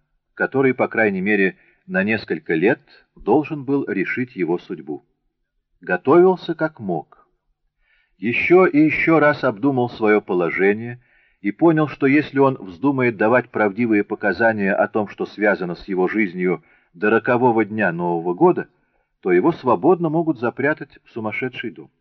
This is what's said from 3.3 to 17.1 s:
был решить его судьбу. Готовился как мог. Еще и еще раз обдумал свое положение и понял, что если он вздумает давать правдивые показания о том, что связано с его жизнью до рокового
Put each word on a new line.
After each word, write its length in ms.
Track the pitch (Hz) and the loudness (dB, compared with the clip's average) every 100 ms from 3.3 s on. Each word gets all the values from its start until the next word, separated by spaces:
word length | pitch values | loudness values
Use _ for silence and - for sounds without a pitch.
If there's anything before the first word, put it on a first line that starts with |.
| 139 143 156 | 0 0 -6
был 220 | 127 139 - | -4 -4 -2
решить 500 | 98 87 - 123 92 | -4 -4 -6 -8 -6
его 220 | 80 87 | -4 -4
судьбу. 460 | - 85 71 71 _ _ _ _ _ _ _ _ | -6 -12 -12 -14 _ _ _ _ _ _ _ _
Готовился 720 | - 90 - 170 185 180 - | -6 -2 4 6 6 2 -4
как 240 | 165 156 - | -6 -6 -6
мог. 480 | 98 80 - _ _ _ _ _ _ _ _ _ _ _ | -8 -6 -8 _ _ _ _ _ _ _ _ _ _ _
Еще 480 | 104 113 - 180 185 | -6 -4 4 4 6
и 120 | 143 | 4
еще 400 | 156 147 - 160 | 2 2 2 2
раз 240 | 147 143 | 2 2
обдумал 460 | 131 98 139 131 120 | -2 -2 -2 0 -2
свое 320 | - 107 104 | 0 2 2
положение 840 | - 90 82 90 98 107 117 120 _ _ _ _ | 2 -2 0 0 0 0 -6 -14 _ _ _ _
и 100 | 101 | -8
понял, 380 | - 165 156 151 | 2 2 4 0
что 180 | - 139 | 0 2
если 320 | 143 135 131 | 2 2 2
он 180 | 135 131 | 2 2
вздумает 600 | 92 87 139 135 123 101 | -8 -4 -2 0 0 2
давать 320 | 107 123 120 | 2 2 0
правдивые 560 | - 107 98 120 107 | -2 -2 0 0 0
показания 680 | 101 107 104 90 113 107 98 | 0 -4 -4 0 0 0 0
о 120 | 92 101 | 0 -2
том, 220 | 113 101 | -2 -4
что 160 | - | -6
связано 500 | 92 - 104 90 90 | -10 -2 0 0 -4
с 140 | 85 - | -8 -6
его 200 | 92 92 | -2 0
жизнью 540 | 107 101 90 90 80 _ _ _ | 0 -4 -2 -2 -4 _ _ _
до 160 | 85 | -4
рокового 560 | 104 | 0